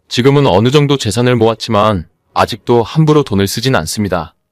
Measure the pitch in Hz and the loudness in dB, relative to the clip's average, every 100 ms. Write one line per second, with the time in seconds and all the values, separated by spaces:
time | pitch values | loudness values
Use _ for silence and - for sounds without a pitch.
0 | - - 131 143 135 92 123 147 143 143 | -8 0 2 4 4 2 2 2 0 -2
1 | 107 101 123 123 113 110 - 104 107 95 | -4 -2 0 2 0 0 -2 0 0 0
2 | - _ _ 90 95 113 - 120 107 160 | -6 _ _ -4 -4 -4 0 0 0 0
3 | 156 151 135 98 98 - 131 120 80 - | 2 2 0 -2 -2 -2 -2 -2 -4 -6
4 | 101 87 76 _ _ | -4 -4 -6 _ _